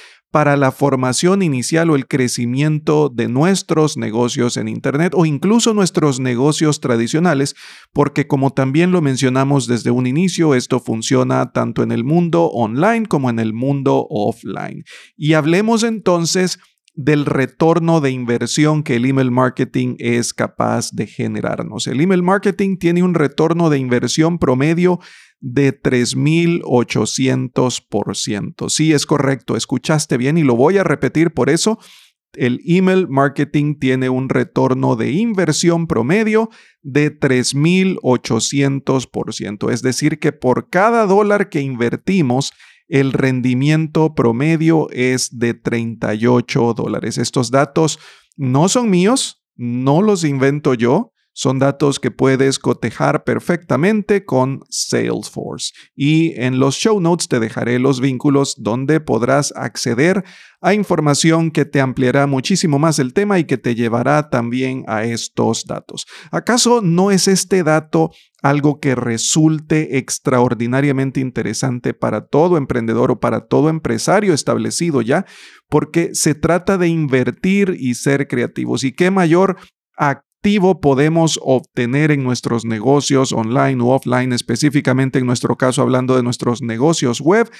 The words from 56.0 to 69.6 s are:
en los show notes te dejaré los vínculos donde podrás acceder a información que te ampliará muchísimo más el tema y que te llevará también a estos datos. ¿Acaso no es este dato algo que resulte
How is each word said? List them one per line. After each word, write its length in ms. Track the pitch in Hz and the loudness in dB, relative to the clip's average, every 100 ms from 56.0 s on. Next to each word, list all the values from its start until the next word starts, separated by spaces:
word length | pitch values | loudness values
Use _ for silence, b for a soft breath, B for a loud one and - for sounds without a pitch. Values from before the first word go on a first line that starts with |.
| 143 160 165 - | 2 2 2 -2
en 220 | 127 127 | -2 0
los 200 | 135 - | 0 2
show 220 | 226 214 | 0 2
notes 280 | 165 175 - | 2 0 0
te 120 | 127 | -2
dejaré 380 | 113 123 117 123 | -2 -4 -2 0
los 240 | 131 127 | 2 2
vínculos 540 | 135 123 147 139 139 - | 0 0 2 2 0 -4
donde 420 | 120 123 135 156 | -4 -2 0 0
podrás 520 | 151 117 123 139 143 - | 0 0 2 2 -2 -6
acceder 680 | 127 - 127 117 165 190 B B B B | -8 -6 -4 0 2 0 B B B B
a 120 | 180 | 0
información 800 | 208 190 170 151 143 165 160 160 | 0 0 0 2 2 4 2 2
que 140 | 160 143 | 0 0
te 140 | 143 | 0
ampliará 460 | 131 123 127 139 143 | -2 0 2 2 2
muchísimo 540 | 135 - 190 175 139 | 0 0 0 2 2
más 180 | 165 151 | 2 0
el 160 | 127 | -2
tema 240 | 196 208 190 | 0 0 0
y 60 | |
que 160 | 143 123 | 0 -2
te 160 | - 117 | -2 -2
llevará 560 | 117 117 123 151 151 | 0 0 0 0 0
también 520 | 131 117 127 131 131 - | -4 -2 -4 -4 -6 -6
a 160 | 107 | -4
estos 640 | 117 113 - - 113 - - | -4 -6 -6 -2 -2 -2 -6
datos. 420 | - - - B B B | -10 -12 -16 B B B
¿Acaso 500 | 165 - 240 233 240 | -6 -2 0 2 2
no 300 | 180 170 202 | 2 2 4
es 160 | 190 190 | 2 2
este 340 | 185 - 190 | 0 0 0
dato 480 | 156 156 156 160 160 b b _ | 2 0 0 -2 -2 b b _
algo 380 | 139 147 147 147 | -2 2 0 0
que 160 | 143 120 | -2 -2
resulte 1040 | 117 113 - 190 160 156 | -2 -2 0 2 2 2